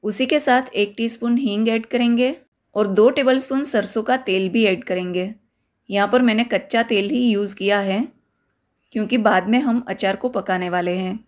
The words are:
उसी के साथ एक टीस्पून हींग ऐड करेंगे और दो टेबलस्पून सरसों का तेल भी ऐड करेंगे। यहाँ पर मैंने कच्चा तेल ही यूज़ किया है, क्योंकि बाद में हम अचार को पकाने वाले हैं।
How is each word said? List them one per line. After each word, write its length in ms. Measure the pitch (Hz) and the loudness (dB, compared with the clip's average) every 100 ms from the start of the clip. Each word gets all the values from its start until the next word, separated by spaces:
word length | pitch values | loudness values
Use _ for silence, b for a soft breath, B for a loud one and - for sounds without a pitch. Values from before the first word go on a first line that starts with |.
उसी 220 | 202 208 254 | -2 -2 2
के 140 | 302 | 2
साथ 340 | 285 247 254 - | 2 2 0 -2
एक 180 | 202 208 | -2 -2
टीस्पून 400 | 226 - 233 240 | -4 -4 0 0
हींग 320 | 277 202 226 | 0 0 0
ऐड 160 | 226 226 | -2 -2
करेंगे 500 | 247 240 240 247 330 _ _ _ 202 | 0 2 2 0 -2 _ _ _ -2
और 120 | 208 | 0
दो 200 | 190 226 | 6 4
टेबलस्पून 520 | 262 262 262 262 269 | 4 2 2 0 -2
सरसों 380 | 285 233 202 226 | 0 0 0 -4
का 140 | 214 254 | 0 -2
तेल 300 | 254 190 190 | 0 -2 0
भी 140 | 214 214 | 2 2
ऐड 180 | 185 | 0
करेंगे। 500 | - 180 180 180 185 220 _ _ _ _ _ | -2 -6 -4 -4 -6 -10 _ _ _ _ _
यहाँ 180 | 202 202 | -2 2
पर 140 | 240 | 4
मैंने 220 | 247 220 | 4 2
कच्चा 380 | 240 196 - 226 | 0 -2 -2 -2
तेल 260 | 226 208 202 | 0 -2 0
ही 120 | 240 | 0
यूज़ 340 | 247 202 202 - | 0 0 -2 -2
किया 240 | 196 202 | 0 0
है, 280 | 196 196 262 _ _ _ _ _ _ _ _ | 0 -2 -4 _ _ _ _ _ _ _ _
क्योंकि 240 | 226 208 240 | -6 -2 2
बाद 280 | 214 185 185 | 2 2 2
में 120 | 240 | 0
हम 200 | 285 233 240 | 2 -2 -4
अचार 280 | - 196 196 | -4 -2 -2
को 140 | 247 | -4
पकाने 400 | 240 190 185 180 | -6 -4 -4 -2
वाले 260 | 180 175 185 | -2 -2 -2
हैं। 240 | 185 214 | -4 -8